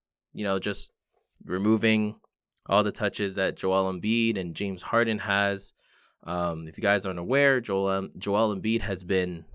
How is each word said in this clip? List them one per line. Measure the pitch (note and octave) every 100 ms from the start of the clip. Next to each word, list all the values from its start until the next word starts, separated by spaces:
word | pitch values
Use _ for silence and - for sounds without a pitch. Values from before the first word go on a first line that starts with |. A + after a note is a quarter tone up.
| _ _ _
you | G#2
know, | G2+ G2
just | G2+ G2+ - _ _ _ _ _
removing | - F#2 G2+ A2 A2 A2 G#2+ G#2+ _ _ _ _ -
all | G2
the | G#2
touches | - G#2 - G2+
that | F#2+ F#2 E2+
Joel | F#2 F#2+ F#2+
Embiid | F#2 G#2 A#2 A2+ G#2
and | F2
James | D#2+ G2+ F#2
Harden | - A#2 A#2 G#2+
has. | G#2+ G2+ G2+ G2 - - _ _ _ _
Um, | - F2 F2 D#2+ D#2+
if | -
you |
guys | G2+ G2+
aren't | F#2+ F2
aware, | F2+ C3+ C#3+ C3
Joel, | A2 G2 G2
um, | F#2+ F#2+ F2+
Joel | G2 G2+ A2 G2
Embiid | G#2+ A2+
has | - F#2
been, | F2+ F#2+ F2+ E2+ -